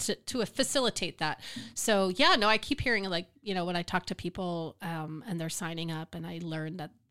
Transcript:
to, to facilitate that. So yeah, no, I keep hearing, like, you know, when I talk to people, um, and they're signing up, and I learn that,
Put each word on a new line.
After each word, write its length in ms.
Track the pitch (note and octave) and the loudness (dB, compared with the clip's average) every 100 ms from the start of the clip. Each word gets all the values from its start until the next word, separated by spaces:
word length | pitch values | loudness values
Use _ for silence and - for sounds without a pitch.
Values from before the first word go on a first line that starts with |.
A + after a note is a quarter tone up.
| - | -4
to, 80 | |
to 320 | - - B3+ G3+ | -4 -4 -2 -2
facilitate 720 | - C4+ C#4+ A#3+ - F3 - | 0 0 2 2 0 -4 -2
that. 220 | D#3 - - - - | -2 -2 -8 -10 -10
So 340 | - - G#3 F#3+ F#3 | -2 4 4 4 6
yeah, 200 | D4+ E4 | 6 8
no, 120 | G#3 | 6
I 80 | A3 | 4
keep 240 | - C#4+ | 2 -2
hearing, 240 | A#3+ A3+ | 2 0
like, 220 | G3 E3+ F3 _ | 2 -2 -4 _
you 100 | G#3 | -4
know, 120 | F#3 F3 | -2 0
when 100 | F3 | -2
I 60 | |
talk 240 | F3 F#3 - | 0 -2 -2
to 80 | |
people, 640 | F#3+ F3 F#3 F#3 E3+ D#3+ - | -6 -6 -4 -4 -4 -6 -8
um, 420 | F#3 E3 D#3 D#3 A3 | -6 -6 -6 -8 -6
and 120 | E3+ | -4
they're 120 | D#3+ | -4
signing 400 | - E3+ E3 E3 | -4 -6 -4 -4
up, 240 | D#3+ E3 | -6 -8
and 120 | F3 E3 | -10 -8
I 140 | E3+ | -6
learn 360 | E3+ D#3+ D#3 D#3 | -4 -4 -4 -6
that, 140 | D3+ - _ | -10 -14 _